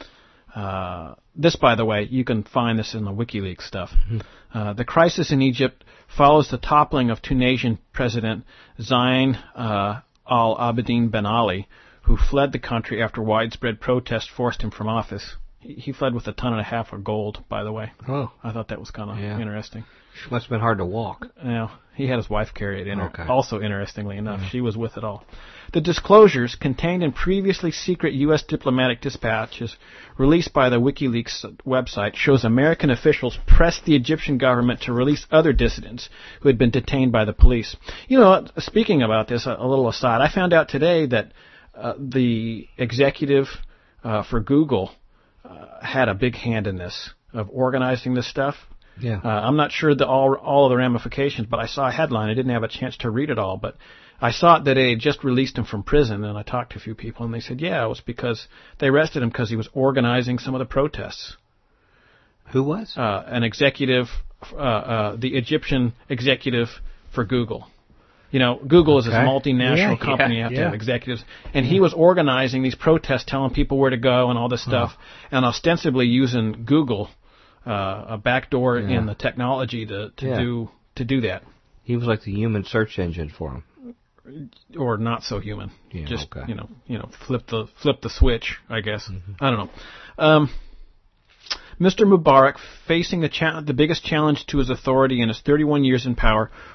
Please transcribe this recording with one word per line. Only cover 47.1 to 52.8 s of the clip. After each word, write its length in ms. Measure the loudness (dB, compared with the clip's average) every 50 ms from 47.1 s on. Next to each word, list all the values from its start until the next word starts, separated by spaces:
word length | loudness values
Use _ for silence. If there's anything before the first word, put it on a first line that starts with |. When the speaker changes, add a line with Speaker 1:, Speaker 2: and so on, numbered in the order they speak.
| -20 _ _ _ -10
Speaker 1:
of 140 | -10 -10 -8 -4
organizing 640 | -2 -2 0 0 0 0 0 -2 -2 -2 -2 -2
this 120 | -2 -4
stuff. 300 | -4 -4 -4 -2 -4 -4 -6 -12 -20 -20 -20 -20 _ _ -8
Speaker 2:
Yeah. 200 | -6 -6 -4 -4 -4
Speaker 1:
Uh, 60 | -2
I'm 280 | -2 -2 0 0 2
not 140 | 2 2 0
sure 240 | -2 0 2 2 2
the, 120 | 2 2
all, 280 | 2 2 4 4 4 2
all 320 | 0 0 0 4 4 6
of 40 | 6
the 60 | 4
ramifications, 720 | 2 2 2 0 -2 -4 -6 -4 -2 -2 -2 -2 -4 -6 -4
but 120 | -4 -4
I 60 | -4
saw 200 | -6 -4 -4 -4 -2
a 40 | -2
headline. 380 | -2 -2 -2 -2 -2 -2 -2
I 40 | -2
didn't 180 | -2 -2 -2 -2
have 120 | -2 -2
a 40 | -4
chance 280 | -6 -8